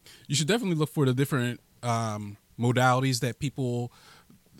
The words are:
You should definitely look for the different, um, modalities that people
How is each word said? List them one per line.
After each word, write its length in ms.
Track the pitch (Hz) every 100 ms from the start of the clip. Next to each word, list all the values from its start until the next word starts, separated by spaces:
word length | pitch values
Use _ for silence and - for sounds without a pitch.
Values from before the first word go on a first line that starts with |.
| - - -
You 80 | 139
should 100 | 156
definitely 300 | 226 202 160
look 140 | 151
for 140 | -
the 100 | 135
different, 440 | 127 139 139 120 120 _ _
um, 540 | 123 113 113 104 104 101 _ -
modalities 600 | 120 123 127 127 135 123
that 200 | 131 -
people 500 | 143 - 127 120 120 - - - - - _ -